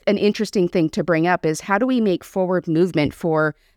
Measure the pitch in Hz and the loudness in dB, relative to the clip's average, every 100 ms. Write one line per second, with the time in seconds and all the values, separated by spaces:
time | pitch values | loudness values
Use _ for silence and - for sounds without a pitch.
0 | - 208 208 208 208 214 175 185 160 - | -2 0 0 0 -2 0 0 0 0 -2
1 | 160 160 170 175 160 156 - 196 254 254 | 0 0 2 0 0 -4 -2 0 0 0
2 | 220 175 - 196 185 185 - 160 180 160 | 0 -2 -4 -4 -2 -2 0 0 2 0
3 | 147 - 175 156 156 - _ | -2 -2 -2 0 0 -4 _